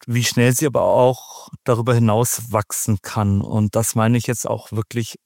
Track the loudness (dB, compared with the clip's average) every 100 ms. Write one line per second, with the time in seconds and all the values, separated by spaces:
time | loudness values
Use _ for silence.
0 | -4 -2 0 2 2 2 0 2 2 4
1 | 4 2 -8 -20 -20 -8 -2 0 2 2
2 | 4 2 0 -4 -4 -4 -4 -4 -2 -2
3 | -4 -2 0 0 0 0 0 0 -2 0
4 | 2 2 0 -4 -4 -6 -6 -8 -6 -6
5 | -8 -12